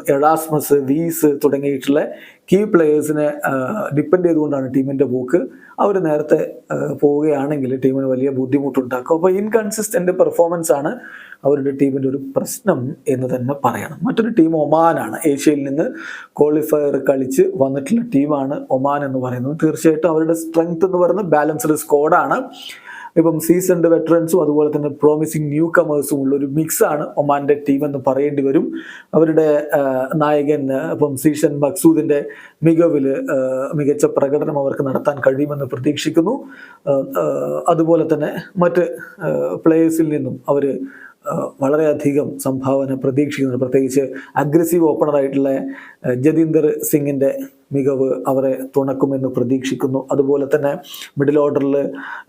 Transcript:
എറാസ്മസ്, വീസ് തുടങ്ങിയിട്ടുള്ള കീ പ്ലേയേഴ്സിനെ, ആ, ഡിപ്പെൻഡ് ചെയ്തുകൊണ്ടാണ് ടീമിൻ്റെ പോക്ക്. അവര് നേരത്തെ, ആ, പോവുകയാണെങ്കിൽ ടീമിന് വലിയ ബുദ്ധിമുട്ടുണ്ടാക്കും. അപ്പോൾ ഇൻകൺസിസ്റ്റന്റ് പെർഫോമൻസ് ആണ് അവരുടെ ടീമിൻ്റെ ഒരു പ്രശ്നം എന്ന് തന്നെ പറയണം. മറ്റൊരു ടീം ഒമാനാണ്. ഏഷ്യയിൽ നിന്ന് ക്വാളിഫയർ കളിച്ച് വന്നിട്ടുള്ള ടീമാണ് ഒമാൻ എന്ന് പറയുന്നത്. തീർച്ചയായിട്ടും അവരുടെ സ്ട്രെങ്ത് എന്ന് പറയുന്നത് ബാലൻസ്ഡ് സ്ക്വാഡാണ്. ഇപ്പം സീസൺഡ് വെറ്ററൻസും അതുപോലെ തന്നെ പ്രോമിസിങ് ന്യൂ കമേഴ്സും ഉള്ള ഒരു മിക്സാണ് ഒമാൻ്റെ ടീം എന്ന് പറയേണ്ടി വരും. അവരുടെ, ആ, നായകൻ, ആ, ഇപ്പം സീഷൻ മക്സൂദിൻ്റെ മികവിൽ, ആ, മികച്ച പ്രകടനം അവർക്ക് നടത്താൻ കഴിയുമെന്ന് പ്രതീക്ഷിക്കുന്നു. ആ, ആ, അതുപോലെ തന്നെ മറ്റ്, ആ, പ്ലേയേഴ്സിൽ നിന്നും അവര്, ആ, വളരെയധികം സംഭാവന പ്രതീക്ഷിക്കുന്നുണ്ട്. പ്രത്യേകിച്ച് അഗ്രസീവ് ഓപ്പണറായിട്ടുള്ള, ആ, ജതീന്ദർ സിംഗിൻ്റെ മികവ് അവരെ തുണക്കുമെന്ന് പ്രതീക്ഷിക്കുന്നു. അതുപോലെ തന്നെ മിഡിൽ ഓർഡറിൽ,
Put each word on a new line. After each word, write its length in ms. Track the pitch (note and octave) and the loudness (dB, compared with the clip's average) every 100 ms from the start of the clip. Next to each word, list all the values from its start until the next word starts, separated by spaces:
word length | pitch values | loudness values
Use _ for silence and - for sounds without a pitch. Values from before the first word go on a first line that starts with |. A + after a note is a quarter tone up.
| - | 0
എറാസ്മസ്, 680 | C#3 D3+ D#3+ - D3+ - | 2 2 2 0 -4 2
വീസ് 640 | C#3+ C3 D3+ E3+ D#3+ D3+ C#3 | 2 2 0 0 0 0 2
തുടങ്ങിയിട്ടുള്ള 640 | C#3+ C#3 C#3+ C3+ C#3 D3 - - - _ - | 0 0 -2 -2 0 0 0 -8 -20 _ 2
കീ 120 | F#3+ | 2
പ്ലേയേഴ്സിനെ, 840 | G#3+ F3 D#3 D3+ D3 D3+ D3 D3 E3 | 4 2 4 2 0 0 -2 -2 -2
ആ, 40 | C3+ B2+ - C#3+ C#3+ | -2 -2 -4 -2 -2
ഡിപ്പെൻഡ് 280 | D3 F3+ | 2 2
ചെയ്തുകൊണ്ടാണ് 500 | E3+ D#3 D3+ C#3 C3 | 2 2 0 -2 -2
ടീമിൻ്റെ 300 | C3+ C3+ C3+ | -2 -2 0
പോക്ക്. 420 | C3 B2+ B2+ F3 C4+ - - - | 0 0 0 0 0 -10 -14 -2
അവര് 260 | G3+ F#3+ D#3+ | 0 2 0
നേരത്തെ, 480 | D3+ D3+ D#3 - - - | -2 2 0 0 -10 -8
ആ, 200 | D3 D3 C3+ | -4 -4 0
പോവുകയാണെങ്കിൽ 720 | D3 D3 D#3 C#3 C#3 D3 B2+ C3 | 2 2 2 0 -2 -2 -4 0
ടീമിന് 300 | C3 C3+ C3+ | 0 0 -2
വലിയ 240 | B2+ C#3 | 0 -2
ബുദ്ധിമുട്ടുണ്ടാക്കും. 840 | C3 B2+ C#3+ C#3 C3 A#2+ B2 B2 | -2 0 0 0 -2 -2 -6 -2
അപ്പോൾ 160 | D#3+ F#3 | 0 2
ഇൻകൺസിസ്റ്റന്റ് 840 | F#3+ G#3+ A3 G#3 A3 G#3+ F3+ F3+ | 0 0 -2 -2 -6 -4 -2 0
പെർഫോമൻസ് 600 | F3+ D#3 - E3+ F3 D#3+ | 2 2 2 0 0 0
ആണ് 260 | C#3+ D#3 A#3+ - - - - | 0 -2 -6 -12 -20 -20 -4
അവരുടെ 260 | C#3+ C#3+ C#3 | 0 0 -2
ടീമിൻ്റെ 380 | C#3 C#3 C3+ C3 | 0 0 0 -2
ഒരു 120 | C#3 - F3 | -4 -4 -4
പ്രശ്നം 580 | - - G3+ C#3 B2+ D#3+ D3+ | -4 -2 -2 -2 -4 -6 -4
എന്ന് 280 | C#3+ B2+ B2+ | -4 -2 -4
തന്നെ 180 | B2 C#3+ | -4 -2
പറയണം. 340 | A#2+ G#2 - - | -2 -4 -8 -6
മറ്റൊരു 260 | B3+ G3 A3+ | -2 -2 0
ടീം 280 | A#3 D#3+ D#3+ | 2 4 2
ഒമാനാണ്. 600 | C#3+ D#3 E3 D3 A2 - D#3 | 2 4 4 2 -2 -2 0
ഏഷ്യയിൽ 360 | C#3 D#3 C#3+ | 2 2 2
നിന്ന് 260 | C3+ C#3+ B3 - - - - - | 0 -2 -4 -6 -14 -16 -10 0
ക്വാളിഫയർ 680 | D3 D3+ D3 D3+ C#3+ C#3 C#3+ | 2 2 0 0 2 0 0
കളിച്ച് 320 | C3+ C3 F3 G3 C3 | 0 0 2 2 2
വന്നിട്ടുള്ള 440 | C3+ C#3 C3+ A#3 | 0 0 -2 -2
ടീമാണ് 680 | - C#3 D3 C#3+ C3+ D3+ - | 0 0 0 0 -2 -6 -2
ഒമാൻ 340 | C3 C#3 C#3+ | -2 0 -2
എന്ന് 140 | C#3 C3 | -2 -4
പറയുന്നത്. 380 | B2 B2 C3 D#3+ | -4 -4 -6 -2
തീർച്ചയായിട്ടും 440 | D#3+ D3+ E3 D#3 F3 | -2 2 2 2 2
അവരുടെ 260 | D#3+ D#3+ | 2 0
സ്ട്രെങ്ത് 520 | E3 E3 E3 E3+ E3 F#3 | -2 -2 -2 0 0 0
എന്ന് 120 | F3+ | 2
പറയുന്നത് 280 | F3 F#3 F3+ | 2 2 2
ബാലൻസ്ഡ് 480 | D3+ D3+ D3+ D#3 | 2 2 -2 -2
സ്ക്വാഡാണ്. 680 | D3+ - D3 D#3 E3+ C#3 G3+ C4 - - - - - - E3 | -2 0 2 4 2 2 -2 -4 -14 -18 -18 -20 -20 -2 2
ഇപ്പം 240 | E3 D#3 | 2 2
സീസൺഡ് 460 | - F3 F3+ F3 E3+ | 2 2 2 2 2
വെറ്ററൻസും 560 | E3 D#3 E3 E3 F#3 | 2 4 2 2 2
അതുപോലെ 280 | D3 D3 D3+ D3 | 2 2 2 0
തന്നെ 120 | D3 | -4
പ്രോമിസിങ് 640 | - D3 D3+ D#3 D#3 D3+ | -2 0 0 -2 -4 -4
ന്യൂ 220 | D3 E3 E3+ | -2 0 2
കമേഴ്സും 420 | D3+ D3 C#3 C#3+ | 2 -2 -2 -2
ഉള്ള 160 | C3+ C#3 | 0 -2
ഒരു 100 | C#3 | -2
മിക്സാണ് 600 | D3 D#3+ - G3 D3+ - - | -2 -4 0 0 0 -4 0
ഒമാൻ്റെ 480 | D3 C#3+ C#3 C#3+ - | 2 2 2 0 0
ടീം 180 | C#3 D3 | 0 -2
എന്ന് 120 | C#3 C3+ | -2 0
പറയേണ്ടി 360 | C3 C#3+ C#3 | 0 0 0
വരും. 300 | C3+ D#3 - - - - - | 0 0 0 -6 -12 -20 -2
അവരുടെ, 520 | D#3 E3 D#3 D#3 D3 D3+ | 2 4 4 4 2 2
ആ, 340 | D3 C3+ C3 C3+ D#3 | 0 0 -2 -2 0
നായകൻ, 560 | D3 D3 C#3+ D3 C3+ | 2 2 2 0 -2
ആ, 200 | C3+ E3 | -2 -4
ഇപ്പം 240 | D3 D3 B2+ | -2 -2 0
സീഷൻ 440 | D#3 C#3+ D#3 C#3+ | 0 2 0 2
മക്സൂദിൻ്റെ 640 | C#3 - E3 D#3 C#3 C#3+ C#3+ - - _ | -2 4 4 4 2 0 -2 -12 -20 _
മികവിൽ, 460 | D#3+ D#3+ E3+ D3 C3+ | 2 4 4 2 0
ആ, 260 | C3+ C3+ C3+ C3 C3 C3+ | -2 -2 -2 -2 -2 -4
മികച്ച 300 | D3 C#3+ C3+ | -2 -2 2
പ്രകടനം 540 | D3+ C#3+ C#3 D3 D3+ C#3+ | 2 2 0 0 -2 -2
അവർക്ക് 260 | C3+ C3+ | -2 -2
നടത്താൻ 320 | C3+ C#3 D3 C#3 C#3 | -2 -2 -2 0 0
കഴിയുമെന്ന് 380 | C3+ D3 C#3+ | 0 -2 -4
പ്രതീക്ഷിക്കുന്നു. 800 | C3+ C3+ D3+ C#3+ D#3+ E3 F3+ C4+ - - - - - | -6 -4 -2 -2 0 0 0 -2 -8 -20 -20 -8 -2
ആ, 40 | |
ആ, 320 | C#3 F3 F3 D3+ C#3 D3 D3 F3+ | -2 -2 -4 -2 -2 -4 -2 0
അതുപോലെ 460 | E3 E3 E3 D#3 | 2 4 2 2
തന്നെ 180 | D3 D3+ - - F3+ | 0 -2 -6 -8 0
മറ്റ്, 400 | F3 F3 E3+ - - - | 2 2 0 -4 -16 -8
ആ, 340 | D#3 D3 D3 | -4 -2 -4
പ്ലേയേഴ്സിൽ 540 | F3+ E3 D#3+ E3 D#3+ D#3 | 0 2 4 4 2 0
നിന്നും 320 | D3 B2+ B2 - | -2 -4 -6 -2
അവര്, 300 | C#3+ C3+ - C3+ - - _ - | 0 0 -4 -8 -14 -20 _ -8
ആ, 220 | D#3+ C3 - | -6 -6 -4
വളരെയധികം 800 | C3+ D3+ D#3 C#3 C#3+ C#3+ B2+ - | -2 2 0 0 0 0 -2 -4
സംഭാവന 560 | C#3+ C3 B2+ C#3 C3+ | -4 -4 -2 -2 -2
പ്രതീക്ഷിക്കുന്നുണ്ട്. 680 | C3 C#3 C3 C#3+ C#3 C3+ B2 | -2 -2 0 -2 -2 -2 -2
പ്രത്യേകിച്ച് 360 | B2+ C3+ C3 C3+ C3 - - C#3+ | 0 0 2 0 -2 -6 -6 -4
അഗ്രസീവ് 480 | D3 E3 E3 F3 | 2 2 2 2
ഓപ്പണറായിട്ടുള്ള, 680 | D#3 - D3+ C#3+ C#3 C#3 C#3 C3+ - - - - B2+ | 2 2 0 0 0 0 0 -2 -6 -12 -18 -8 -4
ആ, 60 | |
ജതീന്ദർ 680 | B2 D3+ D#3+ D#3+ D#3 D3+ D3+ | 0 2 2 2 2 2 0
സിംഗിൻ്റെ 560 | - D3+ C#3+ C3+ C3+ C3+ - - _ | -2 0 0 0 0 0 -8 -16 _
മികവ് 520 | C#3 C3+ C3 C3 - C#3 | 0 0 0 0 0 0
അവരെ 360 | C3+ C3+ C3 C3+ C#3 | 0 0 -2 -2 -2
തുണക്കുമെന്ന് 520 | C3+ C3+ C#3 C3+ B2+ | 0 0 0 0 -2
പ്രതീക്ഷിക്കുന്നു. 800 | B2 A#2+ C3 - B2 C3+ C3 - | -2 0 0 -2 -2 -2 -2 0
അതുപോലെ 340 | C#3 C3+ C#3+ C#3 | 0 2 0 0
തന്നെ 300 | D3 C#3+ D3+ - - - C#3 | 0 0 -4 -10 -18 -10 -2
മിഡിൽ 200 | C#3 D3 | 2 4
ഓർഡറിൽ, 540 | D3 C3+ C#3 C#3 C#3 - - - | 2 2 0 0 -2 -8 -14 -12